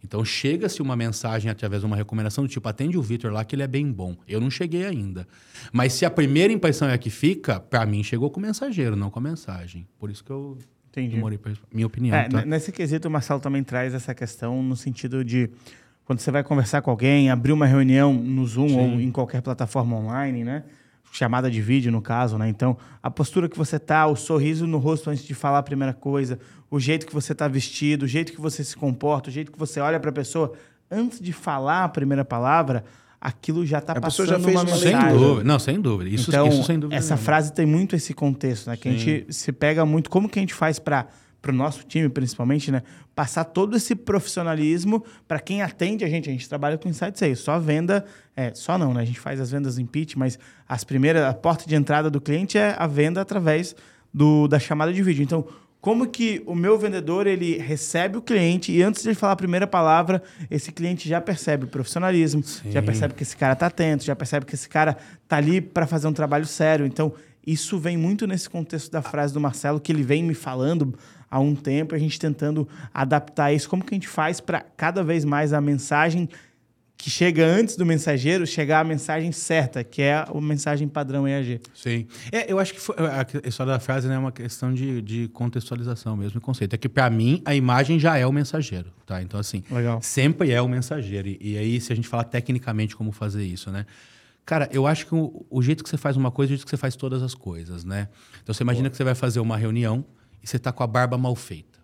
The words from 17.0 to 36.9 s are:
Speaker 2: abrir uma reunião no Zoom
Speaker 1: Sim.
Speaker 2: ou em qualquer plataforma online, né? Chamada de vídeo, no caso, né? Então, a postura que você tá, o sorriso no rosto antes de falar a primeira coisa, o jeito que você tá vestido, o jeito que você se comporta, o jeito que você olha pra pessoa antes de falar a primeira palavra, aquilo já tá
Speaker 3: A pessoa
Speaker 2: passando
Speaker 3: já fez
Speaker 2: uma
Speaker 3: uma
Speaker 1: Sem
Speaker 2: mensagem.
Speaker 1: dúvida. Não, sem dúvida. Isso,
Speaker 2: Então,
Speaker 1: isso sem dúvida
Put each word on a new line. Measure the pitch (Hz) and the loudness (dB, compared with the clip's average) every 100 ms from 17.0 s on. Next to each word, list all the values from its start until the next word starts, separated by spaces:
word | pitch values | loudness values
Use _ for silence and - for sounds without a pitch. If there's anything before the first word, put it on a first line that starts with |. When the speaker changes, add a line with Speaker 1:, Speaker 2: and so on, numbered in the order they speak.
| 131 143 135 | 4 6 6
Speaker 2:
abrir | 127 120 | 4 4
uma | 151 139 | 4 6
reunião | 139 131 131 143 | 6 6 6 6
no | 127 120 131 123 | 4 2 0 0
Zoom | 117 147 | 2 2
Speaker 1:
Sim. | 131 127 120 | 4 4 2
Speaker 2:
ou | |
em | 131 | 0
qualquer | 120 120 127 | 0 -2 -2
plataforma | 120 127 117 135 120 113 | -4 -4 -2 0 0 -2
online, | 107 127 139 123 | -2 -4 -4 -4
né? | 117 143 - - _ _ _ | -4 -6 -10 -20 _ _ _
Chamada | - 123 123 127 | -2 2 2 2
de | 113 | 0
vídeo, | 107 135 120 | 4 4 4
no | 113 | 0
caso, | 101 117 123 110 | 0 0 0 0
né? | 110 | 0
Então, | 104 127 123 - - | 2 0 0 -6 -10
a | 127 | -8
postura | - 147 185 170 | -2 0 2 0
que | - | -2
você | 151 156 | -2 -2
tá, | - 156 156 | 2 4 4
o | 143 | 2
sorriso | - 160 151 160 165 | 2 2 2 0 0
no | 156 | 0
rosto | 139 156 156 | 0 0 -2
antes | 147 | -6
de | - 123 | -8 -4
falar | 147 143 | 2 2
a | |
primeira | 139 139 135 | 0 -2 -2
coisa, | 131 139 139 131 127 - - _ | -4 -2 -2 -2 -6 -10 -20 _
o | 147 | -2
jeito | 127 160 156 | 0 0 -2
que | |
você | 147 - 147 | -6 -4 -2
tá | 147 | 0
vestido, | 135 - - 147 147 | -2 -4 -2 0 0
o | 135 | 0
jeito | 143 165 | -2 -4
que | - | -6
você | 156 - | -6 -6
se | 143 - | -10 -4
comporta, | 143 127 147 143 135 | -4 -2 0 -2 -4
o | |
jeito | 131 151 | -10 -10
que | - | -8
você | 156 - | -8 -2
olha | 143 160 | 0 0
pra | 151 | -2
pessoa | 139 135 165 151 - - _ _ | -4 -4 -2 -2 -4 -20 _ _
antes | 196 240 240 | -4 -4 -4
de | 175 | -10
falar | 160 - 139 135 175 | -8 -4 -4 0 0
a | 180 | 0
primeira | - 139 139 135 | 0 0 0 0
palavra, | 120 127 160 170 123 107 - _ _ | -2 2 2 4 0 -4 -20 _ _
aquilo | 127 - - 160 | -10 -8 -4 -2
já | 165 147 | 0 -2
tá | 143 | -2
Speaker 3:
A | 165 | -4
pessoa | 160 - 190 | -2 0 2
Speaker 2:
passando | 180 | 2
Speaker 3:
já | |
fez | 180 180 | 4 4
Speaker 2:
uma | 175 | 4
Speaker 3:
uma | 175 | 4
Speaker 1:
Sem | 175 214 | 4 6
Speaker 2:
mensagem. | 139 123 | 8 8
Speaker 1:
dúvida. | 135 131 | 8 6
Não, | 117 147 | 4 4
sem | - 165 | 4 0
dúvida. | 160 104 90 | 2 0 0
Isso, | 110 123 | 0 2
Speaker 2:
Então, | 143 147 | 4 6
Speaker 1:
isso | 143 | 6
sem | 131 165 | 4 0
dúvida | 147 | 0